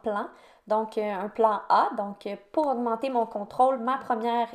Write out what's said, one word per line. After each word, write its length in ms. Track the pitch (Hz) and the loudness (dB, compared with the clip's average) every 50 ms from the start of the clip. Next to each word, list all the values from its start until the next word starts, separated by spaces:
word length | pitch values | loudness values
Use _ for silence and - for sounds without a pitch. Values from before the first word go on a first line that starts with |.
plans. 260 | - 226 208 202 240 - - - - - _ _ _ | -6 -4 -4 -4 -4 -8 -10 -20 -20 -20 _ _ _
Donc, 320 | - 214 220 220 220 - 226 | -2 0 0 0 -2 -2 -4
euh, 160 | 214 208 202 | -2 -2 -2
un 160 | 180 196 208 | -4 -6 -4
plan 320 | - - 220 220 208 208 - - | 0 4 4 4 4 2 0 4
A, 180 | - 311 381 - 269 | 4 4 4 4 0
donc, 300 | 214 202 202 202 - - | -4 -6 -6 -8 -10 -10
euh, 100 | 208 202 196 - _ | -12 -12 -12 -12 _
pour 140 | - 320 311 | -2 0 0
augmenter 420 | 285 262 233 247 233 226 226 247 269 | 0 0 0 0 -2 -2 -2 -2 -2
mon 160 | 262 240 226 | 0 0 -2
contrôle, 540 | 226 - 208 202 - - - 254 262 269 247 | -2 -4 -8 -8 -4 2 4 4 4 4 2
ma 180 | 226 247 269 | 0 -2 -2
première 520 | 269 - - 247 220 226 240 233 240 233 226 | -2 -2 -4 -4 -2 -2 0 0 0 -2 -2